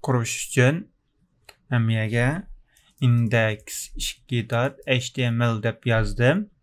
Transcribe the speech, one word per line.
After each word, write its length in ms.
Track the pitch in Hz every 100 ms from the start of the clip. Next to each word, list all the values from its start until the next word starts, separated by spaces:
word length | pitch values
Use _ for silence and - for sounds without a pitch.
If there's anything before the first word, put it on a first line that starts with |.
| -
Qurish 300 | 123 113 - -
uchun 360 | - 123 165 - _ _ _ _ _ - _ _
men 180 | 123 113
bu 40 |
yerga 360 | 113 110 117 123 165 - - _ _ _ _
index 880 | 127 120 117 117 110 107 - - - -
ikki 540 | - - _ 120 104
dot 320 | 117 131 - -
H 260 | 127 -
T 160 | - 123
M 120 | 117 120
L 180 | 113
deb 220 | 113 110 123
yozdim. 640 | 113 107 - 120 175 208 _